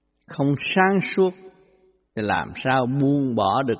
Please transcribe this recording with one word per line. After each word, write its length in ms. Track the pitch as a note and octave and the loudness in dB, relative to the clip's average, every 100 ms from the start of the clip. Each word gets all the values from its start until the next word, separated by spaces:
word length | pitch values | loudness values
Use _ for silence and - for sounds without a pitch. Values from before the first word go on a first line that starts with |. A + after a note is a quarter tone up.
| _ _ - | _ _ -12
không 280 | - C#3 C#3 | -2 0 0
sáng 420 | D3 G3 F#3 G3 | 0 2 2 2
suốt, 300 | - - F#3 F3+ - - _ _ _ _ _ | 0 0 0 -2 -16 -20 _ _ _ _ _
thì 80 | - | -6
làm 260 | G#2 F2+ - D#2+ | -2 -2 -2 -6
sao 300 | C3+ C3 B2 C#3 | 0 0 0 0
buông 340 | C#3 C#3+ C3+ | 2 2 0
bỏ 280 | A2+ G2+ A2 | 0 0 2
được 160 | C3+ | 0